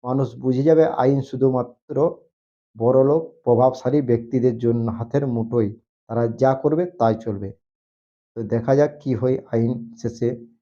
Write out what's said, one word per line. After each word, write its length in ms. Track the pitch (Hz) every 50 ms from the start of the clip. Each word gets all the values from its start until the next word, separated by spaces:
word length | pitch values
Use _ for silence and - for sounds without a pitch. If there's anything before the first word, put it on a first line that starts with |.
| -
মানুষ 320 | 123 131 139 135 117 -
বুঝে 280 | - 127 131 127 127 139
যাবে 220 | 160 160 156 160
আইন 360 | 151 - - 127 135 139 139
শুধুমাত্র 960 | 131 - - 123 131 135 131 127 123 - - _ _ _ 143 131 151 170 - - _ _ _ _ _ _ _ _ _ _ _
বড়লোক 560 | 107 113 120 127 131 131 139 147 165 165 - _ _ _
প্রভাবশালী 580 | 127 120 113 123 131 127 127 - 127 135 147
ব্যক্তিদের 560 | 139 120 120 113 117 117 131 127 117 127 113
জন্য 340 | 110 120 117 117 117 113 113
হাতের 360 | 113 117 117 117 - 143 143
মুঠোয়, 460 | 135 120 117 113 113 120 120 107 101 107 - _ _ _ _ _
তারা 200 | _ 113 113 117
যা 260 | 117 113 113 131 131 135
করবে 320 | 135 - 147 156 156 180
তাই 300 | 175 - - 117 113 110
চলবে। 360 | 110 - 117 101 98 101 98 - _ _ _ _ _ _ _ _ _ _ _ _ _ _ _ _
তো 80 | 117 113
দেখা 320 | 104 113 117 113 131 135
যাক 240 | 143 147 147 147 -
কি 140 | - 135 127
হয় 220 | 113 123 127 131 131 - -
আইন 420 | - 113 117 117 127 113 - - - -
শেষে। 440 | - 113 - - 117 120 127 117 - - _ _